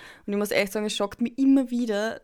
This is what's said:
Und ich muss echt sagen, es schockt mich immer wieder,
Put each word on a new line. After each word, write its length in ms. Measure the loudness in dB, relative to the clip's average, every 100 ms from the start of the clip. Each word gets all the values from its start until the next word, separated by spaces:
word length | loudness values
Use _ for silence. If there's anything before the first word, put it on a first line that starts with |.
| -18 -14 -6
Und 60 |
ich 80 | -4
muss 120 | 0
echt 200 | 0 -2
sagen, 140 | -2 -4
es 100 | -2
schockt 240 | -4 -4
mich 180 | -6 2
immer 320 | 4 6 4
wieder, 520 | -2 -2 -2 -2 -6